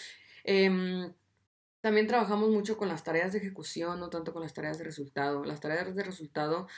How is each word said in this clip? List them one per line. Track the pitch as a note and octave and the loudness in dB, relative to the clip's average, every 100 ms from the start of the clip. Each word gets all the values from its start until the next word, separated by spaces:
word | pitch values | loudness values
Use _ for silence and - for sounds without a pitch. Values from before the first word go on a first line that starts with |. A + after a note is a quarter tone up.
| - - - - - | -14 -16 -20 -8 2
Em, | G3 F#3+ F#3 F#3 F#3 F3 - _ _ _ _ _ _ | 6 6 4 0 -2 -6 -10 _ _ _ _ _ _
también | G#3+ G#3+ G#3+ | 2 4 6
trabajamos | A#3+ G3+ G#3 A3 | 4 4 4 4
mucho | G#3+ G#3 G#3+ | 4 2 -2
con | G3 | -2
las | D#3+ | -2
tareas | - D#3+ F3+ | 0 0 2
de | G3+ | -2
ejecución, | G3 F#3+ D#3 - E3+ F3 | -4 -8 -8 -4 -4 -4
no | F3 | -6
tanto | E3+ E3 | -6 -6
con | E3 | -8
las | D#3+ | -8
tareas | - D3+ D#3 | -6 -6 -6
de | D#3+ | -8
resultado. | D#3 C#3 - C#3+ C#3+ | -10 -8 -2 0 0
Las | C#3+ D3 | -4 -6
tareas | D3+ D#3+ F3+ F#3 | -2 -2 -2 -4
de | |
resultado, | F#3+ F#3 D#3 - D3+ E3+ F#3 | -6 -8 -8 -2 0 0 -4